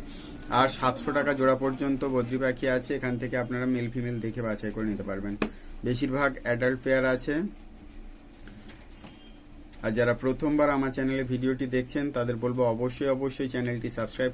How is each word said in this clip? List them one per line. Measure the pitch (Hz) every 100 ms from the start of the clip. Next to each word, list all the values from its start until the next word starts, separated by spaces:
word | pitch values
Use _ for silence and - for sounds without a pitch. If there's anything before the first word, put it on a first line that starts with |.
| - - - - -
আর | 120 135
সাতশো | - 131 - 147
টাকা | 143 143
জোড়া | 131 131
পর্যন্ত | 127 135 131 139 131
বদ্রি | 139 127 120 131
পাখি | 131 127 131
আছে। | 127 123
এখান | 139 127 120
থেকে | 127 127
আপনারা | 120 123 127
মেল | 123 117
ফিমেল | 123 120 117
দেখে | 113 120
বাছাই | 113 104 107
করে | 107 110
নিতে | 98
পারবেন। | 95 98 101 101 - - - -
বেশিরভাগ | 120 123 131 135 139 131
অ্যাডাল্ট | 120 117 127 123
পেয়ার | 131 131
আছে। | 131 127 147 147 202 - - - - - - - - - - - - - - - - - - - - - - -
আর | 113
যারা | 110 120
প্রথমবার | 117 127 127 151 147 147
আমার | 135 135
চ্যানেলে | 127 131 135
ভিডিওটি | 127 123 131 131 127
দেখছেন, | 127 127 147 143
তাদের | 123 120 117
বলবো | 123 127
অবশ্যই, | 120 113 127 123 139
অবশ্যই | 131 135 131 131
চ্যানেলটি | 127 123 120 120
সাবস্ক্রাইব | - 110 - 127